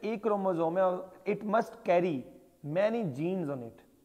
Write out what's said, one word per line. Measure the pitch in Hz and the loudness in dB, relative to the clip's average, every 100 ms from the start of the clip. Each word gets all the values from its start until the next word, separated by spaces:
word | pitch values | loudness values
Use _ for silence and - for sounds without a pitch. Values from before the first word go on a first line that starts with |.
एक | 202 220 | -4 -2
क्रोमोसोम | 226 202 190 165 165 180 | 0 0 2 0 0 2
है, | 185 180 - - 190 | 2 2 -6 -10 -4
it | 202 208 | -4 0
must | 220 226 - 202 | 0 0 -4 2
carry | 175 175 139 117 - - _ 143 | 4 4 0 -6 -16 -20 _ -4
many | 165 208 233 190 | 0 2 0 -2
genes | 127 170 190 151 | -2 -2 -2 -4
on | 135 | -6
it। | 117 - - _ | -8 -14 -20 _